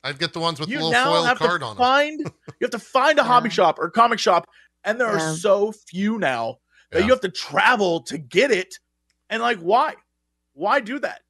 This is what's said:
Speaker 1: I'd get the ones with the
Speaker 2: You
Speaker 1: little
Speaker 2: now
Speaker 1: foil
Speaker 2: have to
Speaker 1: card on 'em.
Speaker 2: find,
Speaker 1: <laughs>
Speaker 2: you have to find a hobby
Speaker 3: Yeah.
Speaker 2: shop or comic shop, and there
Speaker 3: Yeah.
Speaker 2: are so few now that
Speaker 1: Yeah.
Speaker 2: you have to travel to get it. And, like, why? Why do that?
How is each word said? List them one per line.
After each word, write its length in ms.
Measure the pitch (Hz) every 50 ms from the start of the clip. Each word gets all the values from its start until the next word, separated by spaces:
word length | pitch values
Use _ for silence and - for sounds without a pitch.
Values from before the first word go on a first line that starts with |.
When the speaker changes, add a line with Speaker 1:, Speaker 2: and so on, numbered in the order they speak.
| -
Speaker 1:
I'd 160 | 131 143 135
get 140 | 170 160 -
the 60 | 170
ones 200 | 165 165 165 131
with 100 | 156 170
the 40 | 247
Speaker 2:
You 40 | 294
Speaker 1:
little 120 | 160 160
Speaker 2:
now 220 | 240 240 254 - -
Speaker 1:
foil 100 | - 165
Speaker 2:
have 120 | - - -
to 80 | 247 -
Speaker 1:
card 160 | 175 170 139
on 80 | 117
'em. 60 | 107 -
Speaker 2:
find, 420 | 247 247 262 277 294 302 311 294
Speaker 1:
<laughs> 280 | 294 - - _ _ - - _
Speaker 2:
you 40 | -
have 80 | 247
to 80 | 226 226
find 400 | - - - 262 254 302 311 285
a 40 | 262
hobby 260 | 226 247 240 233 233
Speaker 3:
Yeah. 40 | 180
Speaker 2:
shop 240 | - 196 160 156 -
or 100 | 156 170
comic 280 | - 226 233 240 226 214
shop, 280 | - 185 185 170 170 _ _ _ _ _ _ _ _
and 140 | 196 220 240
there 80 | 247 226
Speaker 3:
Yeah. 80 | 208 175
Speaker 2:
are 20 | 160 160 156 165
so 340 | 175 208 196 202 202 220 208
few 440 | - _ - - 180 196 214 220 220
now 400 | 190 139 131 117 117 113 - _ _ _ _ _ _ _
that 80 | - 165
Speaker 1:
Yeah. 40 | 190
Speaker 2:
you 60 | 220
have 100 | 262 254
to 80 | 196 190
travel 720 | - - - - 147 185 190 220 254 220 202 180 170 165 127
to 140 | - - 151
get 340 | 151 120 - 175 254 285
it. 280 | 233 180 185 _ - - _ _ _ _ _ _ _ _ _ _
And, 120 | 214 226
like, 180 | 233 240 240 190
why? 360 | 165 175 208 240 294 302 - - _ _ _ _ _ _ _ _ _ _ _
Why 260 | 139 160 202 247 277
do 200 | 247 202 247 285
that? 220 | 233 170 - - _ _